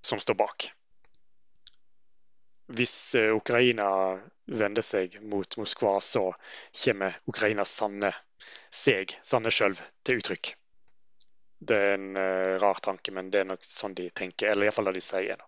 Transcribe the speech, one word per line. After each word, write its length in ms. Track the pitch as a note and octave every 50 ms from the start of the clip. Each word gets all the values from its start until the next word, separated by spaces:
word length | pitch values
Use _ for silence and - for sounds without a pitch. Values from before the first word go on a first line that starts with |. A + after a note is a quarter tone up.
som 160 | - - - G2+
står 160 | - - A2
bak. 380 | F#2+ G#2 G#2 - - - - - _ _ _ - - - - - - - - - - - - - - - - - - - - - - - - - - - - - - - - - - -
Hvis, 480 | - B2 A2+ B2 - - - - - -
eh, 160 | B2 A2 G#2+
Ukraina 880 | A2 A2 - - A#2+ A#2 B2+ B2 A#2 A2 G2+ G2 F#2+ F#2+ F#2+ F#2+ F#2+ F#2+ G#2 - _ _ _
vender 360 | - C3+ A2 G#2+ G2+ G#2 A2+
seg 400 | A2 - - G2+ F#2 F2+ - G2+
mot 340 | G#2+ G#2+ G#2 G2 F#2 _ -
Moskva, 440 | - G#2+ - - - - G#2 G2 G2
så 320 | - - - B2 F#2+ F#2 F#2 - - - - - - - -
kommer 400 | - - C3 G#2+ G2 G2 F#2+ G2 - _ -
Ukrainas 420 | A#2 - A2 G#2 G#2+ G2+ G2 -
sanne 420 | - - A2 G#2 G2+ G2+ G2+ G2 - - - _ _ _ - - - - - -
seg, 460 | - - - - A#2 F#2+ G2 - - -
sanne 280 | - - - A#2+ A2 A2+
selv 300 | - - A2+ G2 F#2+ - - - _ _ _
til 140 | - B2+ A#2
uttrykk. 340 | F#2 - F#2 - - - - _ _ _ _ - - - - - - - - - - - - - - - - - -
Det 100 | - A2
er 180 | G#2 G2+ G2+ G2
en, 220 | G2 G2 F#2+ F#2+
eh, 420 | G2 F#2+ F#2+ F#2+ F#2 F#2+ F#2+ F#2+ F#2+
rar 220 | G2+ G2+ F#2+ -
tanke, 280 | - - F#2+ F#2 _ -
men 180 | F#2+ F#2+ F#2 F#2+
det 100 | F#2+ G2+
er 40 | G2
nok 180 | F#2+ F#2+ F2+ -
sånn 300 | - - - - G2+ F#2+
de 160 | F#2 F2+ F2
tenker, 400 | _ - F#2+ F#2 - - G#2 G#2
eller 160 | G#2 G2+ G2+
i 0 | G#2+
hvert 60 | -
fall 100 | - G#2
det 100 | F#2+ F#2
de 60 | F#2
sier 360 | F2+ - - F#2+ F#2+ G2 F#2+
da. 100 | - -